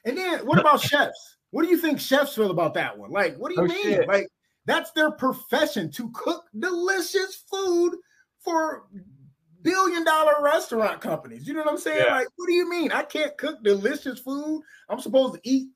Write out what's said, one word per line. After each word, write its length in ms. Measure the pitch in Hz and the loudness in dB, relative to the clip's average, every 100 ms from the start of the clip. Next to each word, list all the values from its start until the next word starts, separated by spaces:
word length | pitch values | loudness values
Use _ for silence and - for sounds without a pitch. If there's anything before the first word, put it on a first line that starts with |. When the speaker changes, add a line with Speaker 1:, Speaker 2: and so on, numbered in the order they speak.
Speaker 1:
And 120 | 220 320 | -6 -4
then 220 | 370 311 233 | -2 -4 4
what 120 | 294 | 4
about 220 | 302 285 | 6 4
Speaker 2:
<laughs> 80 | - | 4
Speaker 1:
chefs? 480 | 294 - - - _ _ | 2 0 -2 -20 _ _
What 120 | 240 | -2
do 60 | 339 | 2
you 80 | 339 | 2
think 240 | 320 277 | 2 -2
chefs 340 | - 262 285 | 2 2 2
feel 160 | - 208 | 0 0
about 240 | 170 156 | 2 0
that 240 | 175 135 104 | 0 -4 -6
one? 140 | 101 | -6
Like, 240 | 180 180 - | -2 -2 -2
what 140 | 269 | -6
do 40 | 359 | 0
you 40 | |
Speaker 2:
Oh, 40 | - | 0
Speaker 1:
mean? 160 | 359 | 0
Speaker 2:
shit. 260 | 415 277 160 | 0 2 2
Speaker 1:
Like, 180 | 196 - _ _ _ | 2 0 _ _ _
that's 260 | - 311 330 | -2 -2 0
their 200 | 311 311 | 0 0
profession, 760 | 302 262 - - 262 311 - 160 | 2 -2 -2 -2 0 0 -2 -6
to 180 | - 233 | -8 -10
cook 340 | - - 339 - 208 | -6 -4 -4 -8 -6
delicious 880 | 349 349 359 392 - 392 381 - - | -4 -2 0 -2 -2 -4 -4 -8 -10
food 440 | 392 381 339 349 349 _ _ _ _ | -4 0 2 0 -2 _ _ _ _
for 440 | - 330 311 285 _ 196 - - - _ _ 180 | -2 0 0 -6 _ -20 -20 -20 -20 _ _ _
billion 420 | 185 370 381 349 | 0 2 2 2
dollar 280 | 330 311 311 294 | 2 4 4 4
restaurant 600 | 285 320 - 226 208 170 | 4 2 0 0 0 -2
companies. 460 | - - - 226 156 | -6 -6 -8 -14 -8
You 80 | |
know 60 | 311 | -4
what 100 | 302 | -2
I'm 80 | 339 | -2
saying? 260 | - 302 | -2 2
Speaker 2:
Yeah. 100 | - 262 | 2 2
Speaker 1:
Like, 120 | 254 - | -2 -6
what 100 | 349 | 0
do 60 | |
you 140 | 349 349 | 0 2
mean? 220 | 349 285 | -2 -2
I 120 | 240 | -2
can't 320 | 294 302 294 - | -4 -4 -4 -4
cook 240 | 294 302 | -8 -2
delicious 560 | 208 202 202 294 269 247 | 2 2 0 -8 -8 -10
food? 440 | 262 285 302 311 - - _ | -8 -8 -6 -6 -8 -20 _
I'm 100 | 311 | -10
supposed 360 | - 262 254 | 0 2 2
to 60 | - | -4
eat 240 | 240 262 262 | -2 -2 -2